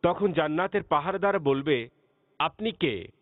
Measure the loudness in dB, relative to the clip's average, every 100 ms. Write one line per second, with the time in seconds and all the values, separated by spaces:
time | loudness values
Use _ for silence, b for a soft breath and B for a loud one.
0 | 0 2 0 2 0 0 0 -2 0 0
1 | 0 0 0 2 2 0 2 0 -2 _
2 | _ _ _ _ -6 -2 -6 -2 -2 -2
3 | -10 _